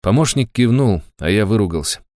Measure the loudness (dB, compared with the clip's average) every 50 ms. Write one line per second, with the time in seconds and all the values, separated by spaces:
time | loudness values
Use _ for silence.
0 | 0 2 2 2 2 0 0 -2 -4 -4 _ 0 0 2 2 2 2 2 0 -2
1 | -4 -10 _ _ -2 0 0 2 2 2 2 0 0 0 -2 -4 -6 -6 -10 -10
2 | _ _ _